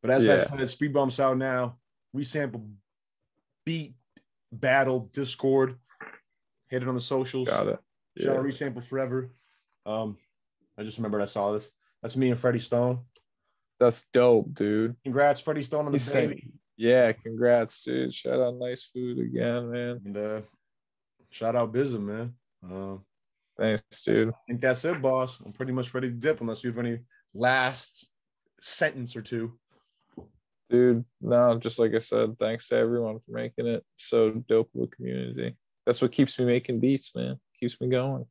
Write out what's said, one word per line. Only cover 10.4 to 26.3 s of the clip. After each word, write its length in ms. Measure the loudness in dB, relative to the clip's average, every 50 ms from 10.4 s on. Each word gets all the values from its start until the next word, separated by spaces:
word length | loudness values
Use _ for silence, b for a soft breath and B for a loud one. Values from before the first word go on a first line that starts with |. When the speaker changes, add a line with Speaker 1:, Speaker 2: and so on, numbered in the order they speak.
| _ _ _ _ _ _ _
Speaker 1:
I 60 | -12
just 160 | -12 -10 -8 -6
remembered 240 | -4 -2 0 -2
I 40 | -2
saw 260 | -2 -2 -2 0 0
this. 180 | 0 -2 -6 -10 _ _ _ _ _ _
That's 140 | -12 -6 0
me 140 | 2 2 2
and 100 | 2 2
Freddie 180 | 2 0 0 0
Stone. 460 | -2 0 0 2 2 2 0 -2 -8 _ _ _ _ _ _ _ _ _ _ _ _ _ _ _
Speaker 2:
That's 260 | 4 4 4 2 -14 _
dope, 400 | 4 6 8 8 8 6 4 0 -4
dude. 420 | -2 0 2 2 2 0 0 -4 _ _
Speaker 1:
Congrats, 360 | -2 2 4 6 4 4 2
Freddie 220 | -2 -4 -4 -4
Stone, 240 | -4 -2 -2 -2 -2
on 60 | 0
the 60 | 0 0
Speaker 2:
He 0 |
sent 320 | 0 2 2 2 2 0
Speaker 1:
baby. 180 | -2 -8 -14 -20 -20 -20 _ _ _
Speaker 2:
Yeah, 360 | -2 2 4 6 6 6 4
congrats, 720 | 2 -2 _ -10 -2 2 4 4 6 4 2 -2 -6 -12 -8
dude. 280 | -4 -2 -2 -2 -4
Shout 280 | -6 -6 -4 -2 0 0
out 160 | 0 0 -2
Nice 280 | -6 -8 -8 -8 -10 -14 _
Food 260 | _ -10 -8 -6 -4 -4
again, 500 | -4 -4 -2 -2 -2 -2 -2 -4 -6 -6
man. 300 | -6 -6 -6 -6 -8 -10 -12
Speaker 1:
And, 120 | -10 -8
uh, 240 | -6 -6 -6 -6 -8 -10 _ _ _ _ _ _ _ _ _ _ _ _ _ _ _ _ _
shout 240 | -12 -4 -4 0 0
out 180 | 0 0 0
Bizza, 280 | 0 -2 0 0 -2 -4
man. 320 | -4 -6 -6 -6 -8 -8 -10 _ _ _ _ _ -16
Um, 400 | -14 -12 -10 -10 -10 -12 -14 -16 _ _ _ _ _ _ _ _ _ _ -2
Speaker 2:
Thanks, 240 | -2 0 0 -2 _ _ -20 -6 -2
dude. 260 | 2 2 2 2 0
Speaker 1:
I 20 | -2 _ _ -8
think 120 | -6 -2
that's 220 | 0 0 0 0 -2
it, 140 | -4 -4 0
boss. 360 | 0 0 0 0 -2 -4 -8 -16 -18
I'm 80 | -20
pretty 200 | -12 -10 -6 -4
much 200 | -4 -4 -4 -4 -4
ready 140 | -4 -4 -4
to 60 | -6
dip 260 | -2 0 0